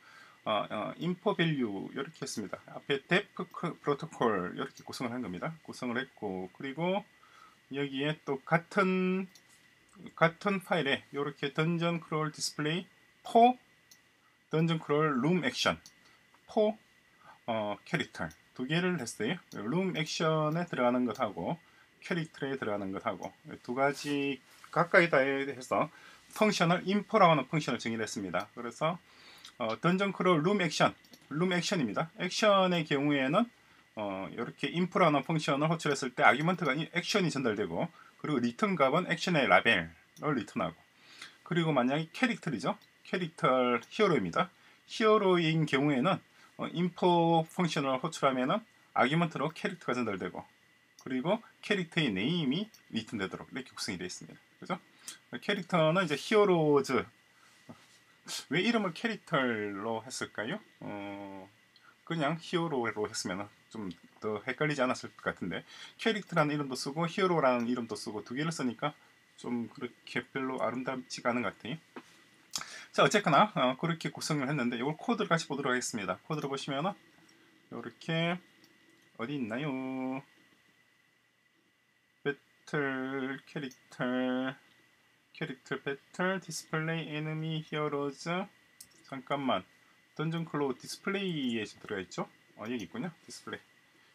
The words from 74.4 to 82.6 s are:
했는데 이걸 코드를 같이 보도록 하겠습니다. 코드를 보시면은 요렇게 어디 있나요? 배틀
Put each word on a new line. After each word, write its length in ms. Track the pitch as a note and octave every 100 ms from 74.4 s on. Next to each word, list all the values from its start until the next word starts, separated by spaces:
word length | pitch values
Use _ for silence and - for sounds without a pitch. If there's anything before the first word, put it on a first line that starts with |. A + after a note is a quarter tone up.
| C#3
했는데 300 | D3+ A#2+ A#2+
이걸 200 | C3+ D#3+
코드를 320 | - A3+ F#3+
같이 180 | E3 -
보도록 240 | C#3 C3+
하겠습니다. 480 | B2 A#2+ A2+ F#2+ F#2 -
코드를 220 | D#3 C#3+
보시면은 420 | C#3 - C#3 F3 G3 _ _ _ _ _ _ -
요렇게 640 | - A#2+ - - D#3+ E3+ F3 - _ - _ _ _ _ -
어디 180 | A#2 D3
있나요? 880 | A2+ A#2 D3+ C3 C3 C3 C3 C3+ - _ _ _ _ _ _ _ _ _ _ _ _ _ _ _ _ _ _ _
배틀 1160 | D3 C#3 _ _